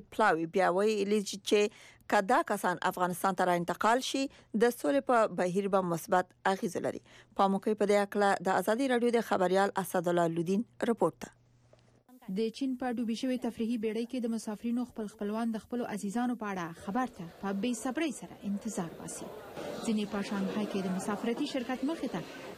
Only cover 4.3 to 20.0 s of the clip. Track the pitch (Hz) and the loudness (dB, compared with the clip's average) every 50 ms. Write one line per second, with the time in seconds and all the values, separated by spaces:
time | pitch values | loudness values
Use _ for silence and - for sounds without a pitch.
4.3 | - - - _ - 214 233 240 240 - - 294 277 277 269 - 254 226 220 185 | -6 -10 -12 _ 0 2 2 2 2 2 0 0 2 2 2 4 4 4 4 4
5.3 | 180 175 180 185 170 202 196 196 190 190 185 175 170 156 - - 190 180 180 - | 2 0 -2 0 0 0 0 2 2 2 2 2 -2 -2 0 2 2 2 2 0
6.3 | _ _ - 190 196 196 - 185 180 - - 123 - - - - - - - _ | _ _ 0 0 0 0 0 -4 -4 -4 -4 -4 -4 -6 -10 -18 -20 -20 -20 _
7.3 | - - 196 190 196 196 - 220 214 208 208 196 208 202 202 202 - 208 202 196 | 0 2 2 4 2 2 0 0 0 2 2 4 4 4 2 2 0 2 2 4
8.3 | 196 - 180 190 190 185 180 214 214 233 277 269 254 240 233 240 220 240 202 - | 2 2 2 2 2 2 2 2 2 2 2 2 2 2 4 4 4 2 2 2
9.3 | 208 202 185 175 185 190 196 202 - 190 190 - - 185 170 175 175 175 170 165 | 2 2 4 4 4 4 4 2 2 -2 -2 -2 -2 0 0 2 2 4 2 2
10.3 | 165 170 170 165 196 196 240 - _ - - 233 226 - - 160 - - - - | 2 0 0 0 0 0 -2 -4 _ -4 -2 0 2 2 2 0 0 -2 -10 -16
11.3 | - _ _ _ _ _ _ _ _ _ _ _ _ _ _ _ 247 254 - 214 | -16 _ _ _ _ _ _ _ _ _ _ _ _ _ _ _ -20 -16 -10 -6
12.3 | 185 202 226 226 220 - 277 269 262 247 262 247 247 226 240 214 226 208 - 262 | -2 -2 -2 -2 -2 -2 -4 -4 -2 -2 -4 -4 -2 -2 -2 -2 -2 -2 0 -2
13.3 | 254 247 - 240 220 - 233 214 240 240 208 220 208 226 240 233 - 254 233 233 | -2 0 -2 -4 -4 -2 -2 -2 -2 -2 -2 -2 -2 -2 -4 -4 -4 -4 -2 -2
14.3 | 226 220 - 226 214 196 - 233 233 247 247 247 - - 214 196 208 - 208 202 | -2 -4 -4 -6 -6 -6 -4 -2 -2 -2 -2 -4 -6 -8 -8 -8 -8 -6 -4 -4
15.3 | 214 220 233 233 220 214 - - 247 240 240 - 220 202 - 202 190 240 247 247 | -2 -2 -2 -2 -2 -4 -6 -6 -6 -4 -4 -4 -6 -6 -4 -4 -2 0 0 0
16.3 | 247 - 220 208 196 185 170 160 170 - - - 190 247 254 247 - - 170 165 | -2 -2 -4 -6 -4 -4 -6 -8 -10 -10 -8 -4 -2 -2 -2 -2 -4 -10 -14 -14
17.3 | - - - 196 202 202 202 247 240 233 - 262 240 311 339 302 220 - - - | -10 -6 -4 -4 -2 -2 -2 -2 -2 -2 -4 -4 -2 -2 -2 -4 -4 -6 -12 -14
18.3 | - - - 202 202 202 - 220 - - 175 160 - - - 165 - - - - | -14 -8 -6 -4 -4 -4 -4 -6 -6 -4 -6 -6 -8 -12 -12 -12 -12 -12 -12 -12
19.3 | - - - - - - - - - - - 226 220 214 | -14 -14 -16 -14 -12 -10 -10 -8 -8 -6 -2 -2 0 0